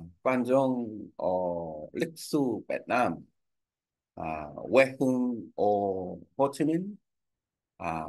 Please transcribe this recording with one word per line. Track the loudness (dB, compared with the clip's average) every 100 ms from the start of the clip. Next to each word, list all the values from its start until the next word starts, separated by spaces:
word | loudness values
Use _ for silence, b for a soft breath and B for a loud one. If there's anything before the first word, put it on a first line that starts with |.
| -14 -4
quan | 0 2 4
trọng | 4 4 0 -4 -8 -12 -4
ở | 0 2 0 -2 -6 -8 -10
lịch | -4 -4 -6
sử | -2 0 2 0 -4
Việt | -6 0
Nam. | 2 2 0 -10 _ _ _ _ _ _ _ _ -10
À, | -6 -6 -8 -10 2
quê | 6 6 4
hương | 0 2 0 -2 -8 0
ở | 2 4 2 -2 -4 -8 -14 0
Hồ | 0
Chí | 2 0
Minh. | 0 -2 -10 _ _ _ _ _ _ _ _
À, | -6 -4